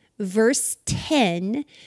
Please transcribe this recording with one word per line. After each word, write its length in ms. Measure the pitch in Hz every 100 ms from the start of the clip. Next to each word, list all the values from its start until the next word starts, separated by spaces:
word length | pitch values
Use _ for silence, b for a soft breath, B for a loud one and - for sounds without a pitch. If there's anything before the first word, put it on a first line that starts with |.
| _ -
verse 600 | 190 202 226 277 - - -
ten, 800 | - - 302 196 170 190 269 b b